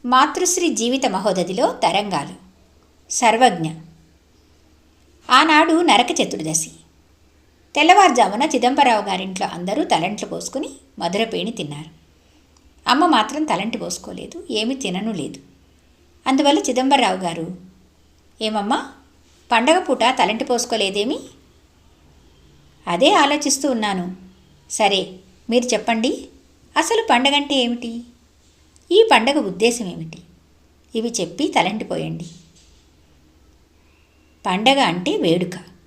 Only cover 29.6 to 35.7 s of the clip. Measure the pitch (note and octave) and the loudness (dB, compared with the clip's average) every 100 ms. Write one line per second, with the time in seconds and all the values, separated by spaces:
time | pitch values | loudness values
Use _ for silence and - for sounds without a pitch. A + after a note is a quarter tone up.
29.6 | A3+ A#3+ F#3+ E3 D#3+ - - _ _ _ | 0 0 -8 -10 -14 -16 -20 _ _ _
30.6 | _ _ _ A3+ A#3 A#3 E3+ - D4 A#3 | _ _ _ -6 -4 -4 -6 -4 -2 0
31.6 | F3 G#3+ - D#3+ D#3+ E3 - - _ _ | 0 -4 -6 -6 -6 -8 -12 -18 _ _
32.6 | _ _ _ _ _ _ _ _ _ _ | _ _ _ _ _ _ _ _ _ _
33.6 | _ _ _ _ _ _ _ _ G3 F#3 | _ _ _ _ _ _ _ _ -4 2
34.6 | A#3 C#4 G#3+ F3 F#3 G4+ G3 F3 F3 - | 4 4 2 0 -2 0 2 0 -2 -8
35.6 | - | -18